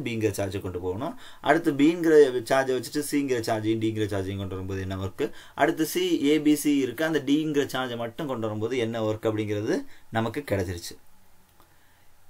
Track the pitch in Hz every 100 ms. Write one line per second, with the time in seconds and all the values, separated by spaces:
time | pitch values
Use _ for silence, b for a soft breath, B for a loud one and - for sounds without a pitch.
0 | 123 113 107 98 98 95 95 90 92 95
1 | 147 247 B B 131 156 165 139 143 175
2 | 165 156 139 123 110 135 123 127 117 151
3 | 143 147 139 123 113 110 110 113 110 107
4 | 104 101 95 98 98 95 95 95 95 95
5 | 95 - 139 B B - 147 151 156 175
6 | 185 160 139 151 151 147 147 143 123 113
7 | 160 156 127 147 156 143 135 131 127 117
8 | 117 107 156 123 110 107 110 131 113 117
9 | 110 107 113 107 107 104 110 190 277 b
10 | b 113 113 127 143 98 92 87 - -
11 | - - - - _ _ b b b b
12 | b -